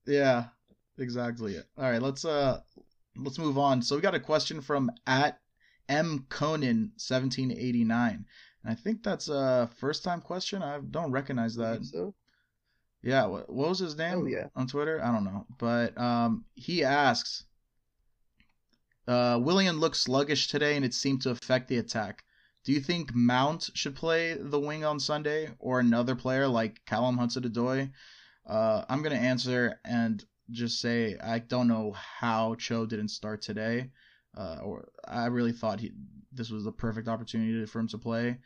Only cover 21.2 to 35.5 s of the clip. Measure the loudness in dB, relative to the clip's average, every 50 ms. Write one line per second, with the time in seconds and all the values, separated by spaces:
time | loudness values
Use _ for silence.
21.2 | 0 -2 -2 -4 0 2 2 2 2 0 -2 -2 -2 -2 -4 -4 -4 -4 -8 -12
22.2 | _ _ _ _ _ _ _ _ _ 0 0 0 2 0 -2 -2 -2 -2 2 4
23.2 | 6 6 6 6 4 2 0 -2 -6 -8 -6 -6 -6 -6 -6 -2 0 2 2 2
24.2 | 2 0 -2 -4 -4 0 0 0 0 0 -4 -2 -2 -2 -2 0 -2 -2 -2 -2
25.2 | 0 0 0 -2 -2 -4 -8 -8 -4 0 2 4 6 6 6 4 4 2 0 0
26.2 | 0 0 2 2 2 4 4 2 0 0 -4 -8 _ -4 0 2 2 2 2 2
27.2 | 0 0 0 -2 -4 -2 -2 0 0 0 0 0 -2 -4 -6 -12 -20 -20 -20 -20
28.2 | -20 -20 _ _ _ -2 0 2 4 4 4 2 0 0 -2 0 0 0 0 2
29.2 | 2 2 2 2 0 0 2 2 2 2 0 -4 _ -2 0 2 2 2 0 -2
30.2 | -4 -10 _ _ _ -12 -6 -4 -4 -2 -2 -2 0 0 2 2 0 0 -2 -4
31.2 | -4 -4 -4 -4 -2 -2 0 2 4 4 4 4 2 -4 -6 -8 -12 -14 -10 -4
32.2 | -2 0 2 2 2 0 -2 -4 -4 -4 -2 -2 -2 -2 -2 -4 -4 -4 -6 -6
33.2 | -8 -8 -8 -6 -6 -6 -4 -2 -2 0 -2 -2 -4 -6 -12 _ -20 -20 _ _
34.2 | _ _ -14 -12 -10 -10 -8 -8 -8 -8 -8 -10 -12 -18 _ -18 -14 -8 -6 -4
35.2 | -2 0 0 2 2 0